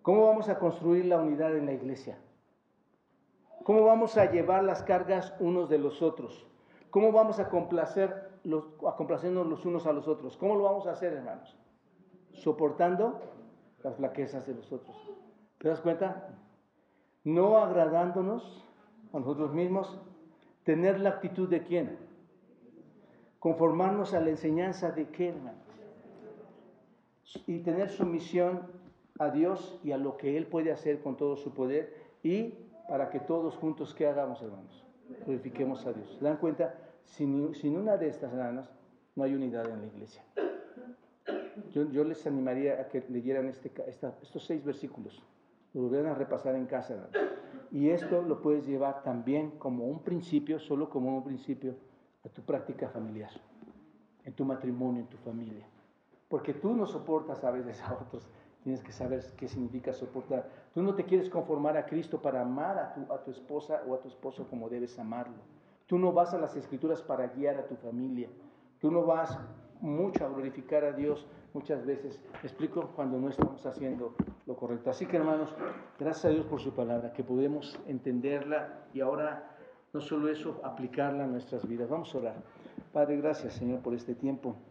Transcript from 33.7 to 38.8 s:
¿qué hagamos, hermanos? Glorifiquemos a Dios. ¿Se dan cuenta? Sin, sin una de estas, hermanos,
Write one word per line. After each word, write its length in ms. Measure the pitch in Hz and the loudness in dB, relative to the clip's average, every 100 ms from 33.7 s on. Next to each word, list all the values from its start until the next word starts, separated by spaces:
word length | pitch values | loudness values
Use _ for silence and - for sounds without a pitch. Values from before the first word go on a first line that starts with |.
| 151 147 | -2 -6
¿qué 120 | - 147 | 0 2
hagamos, 340 | 143 135 123 | 2 -2 -4
hermanos? 460 | 113 98 92 - - - - - - | -10 -12 -18 -20 -20 -20 -18 -12 -4
Glorifiquemos 600 | 127 127 127 131 131 131 | -4 -4 -4 -2 -2 -6
a 60 | |
Dios. 240 | 110 104 - | -8 -10 -2
¿Se 60 | |
dan 140 | 143 151 | 0 2
cuenta? 360 | 170 147 127 - - - | 0 2 -2 -2 -18 -20
Sin, 500 | _ - 143 139 147 | _ -2 0 2 0
sin 220 | 151 147 160 | 0 -2 0
una 220 | 214 196 | 2 2
de 100 | 156 | 2
estas, 240 | - 135 | -2 -6
hermanos, 400 | 127 123 123 135 - | -4 -4 -6 -10 -18